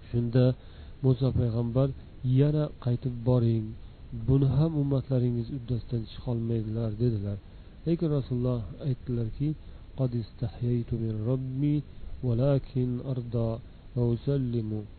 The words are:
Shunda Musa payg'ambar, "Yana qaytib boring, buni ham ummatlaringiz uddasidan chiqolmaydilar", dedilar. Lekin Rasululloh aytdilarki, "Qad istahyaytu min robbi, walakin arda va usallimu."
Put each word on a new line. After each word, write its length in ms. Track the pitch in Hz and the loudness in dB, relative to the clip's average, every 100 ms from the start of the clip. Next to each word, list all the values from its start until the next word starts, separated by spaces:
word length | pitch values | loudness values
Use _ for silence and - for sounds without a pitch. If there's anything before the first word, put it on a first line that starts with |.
Shunda 400 | - 120 120 123 127 127 - - - - | -2 -2 2 6 6 4 -8 -16 -16 -2
Musa 300 | 131 123 131 | 2 4 2
payg'ambar, 560 | 117 120 113 120 120 135 135 - - 127 | 2 2 0 0 2 2 0 -12 -6 2
"Yana 320 | 131 143 151 151 - | 4 6 4 0 -2
qaytib 360 | 120 120 131 123 | -2 0 -2 -2
boring, 440 | 117 123 117 113 110 113 - - - 117 | 2 4 4 2 -2 -8 -14 -16 -12 -6
buni 260 | 113 135 135 | 4 4 6
ham 260 | 131 160 156 | 4 4 2
ummatlaringiz 720 | 139 135 - 131 123 120 117 | 2 2 2 2 2 0 -2
uddasidan 540 | 143 117 120 - 120 | -6 -4 -4 -2 -4
chiqolmaydilar", 880 | 110 - - 117 117 117 107 110 113 107 | -4 -8 -4 -2 0 0 0 -2 -2 2
dedilar. 380 | 123 110 101 101 - - - - | 2 2 -2 -4 -8 -18 -18 -8
Lekin 280 | - 165 170 | -2 0 2
Rasululloh 520 | 147 123 123 123 123 107 - | 0 0 0 2 0 -4 -6
aytdilarki, 680 | 143 127 - 120 113 - 143 151 - - - | -4 -4 -2 -2 -2 0 -2 -2 -8 -16 -14
"Qad 180 | - 131 | -2 0
istahyaytu 800 | 120 110 - 117 - 120 120 117 120 | 0 -4 -6 -6 -2 0 0 0 -2
min 180 | 113 107 | -2 -2
robbi, 540 | 107 131 131 131 147 147 - - - - | 0 0 -2 0 2 0 -2 -12 -10 -4
walakin 720 | 127 117 139 139 - 131 127 123 | 0 2 4 4 2 -2 0 -2
arda 440 | 131 127 120 117 113 113 - - - | -4 -4 -2 -2 0 -2 -8 -18 -8
va 120 | 123 120 | 0 2
usallimu." 760 | 117 - 143 127 117 107 107 104 | 2 0 0 0 0 -2 -4 -6